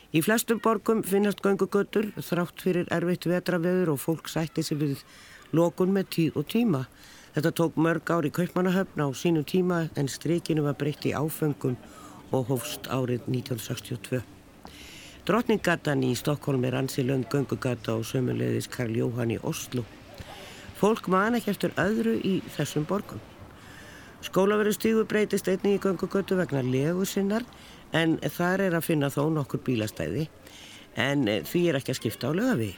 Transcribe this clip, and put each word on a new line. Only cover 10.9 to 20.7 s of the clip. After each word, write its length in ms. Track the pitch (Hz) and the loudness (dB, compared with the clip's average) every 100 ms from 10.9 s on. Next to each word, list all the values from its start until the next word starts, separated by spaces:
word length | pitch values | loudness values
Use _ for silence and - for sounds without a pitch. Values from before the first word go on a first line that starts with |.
| 143 131 | -2 -2
í 80 | |
áföngum 640 | 113 156 - 151 139 135 123 - - - - - | -2 -2 -2 -2 0 -2 -4 -8 -20 -20 -20 -2
og 160 | 131 123 | -2 0
hófst 400 | 131 - - - | -2 -4 -10 -6
árið 400 | 131 127 123 - | -2 -2 -2 -2
nítján 300 | 127 - 113 | -4 -4 -6
hundruð 100 | - | -6
sextíu 320 | 123 - 123 | -8 -8 -10
og 40 | - | -6
tvö. 160 | 123 - - - - - - - - - - - | -6 -6 -14 -20 -20 -20 -20 -18 -18 -20 -8 0
Drottninggatan 720 | 214 240 208 - 165 151 139 127 | 2 2 2 2 0 2 2 2
í 60 | 120 | 0
Stokkhólmi 540 | - 143 - 131 127 | 0 -2 0 0 2
er 100 | 131 | 0
ansi 240 | 135 - 127 | -2 0 0
löng 240 | 135 - | 0 0
göngugata 720 | 143 123 123 131 120 - 113 | 0 0 -2 -2 -2 -2 -2
og 80 | 110 | -2
sömuleiðis 560 | 131 123 117 123 117 113 | -2 0 0 0 -2 -4
Karl 240 | - 120 117 | -4 -2 0
Jóhann 400 | 127 120 117 104 | 0 0 0 0
í 60 | - | -2
Oslo. 400 | 160 - 127 107 - - - - - - - - | -6 -6 -6 -6 -12 -18 -18 -16 -16 -16 -18 -18